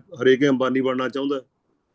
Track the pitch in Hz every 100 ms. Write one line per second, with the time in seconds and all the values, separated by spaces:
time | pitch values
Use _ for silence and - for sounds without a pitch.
0 | - - 123 127 143 127 127 131 131 127
1 | 127 135 139 139 - _ _ _ _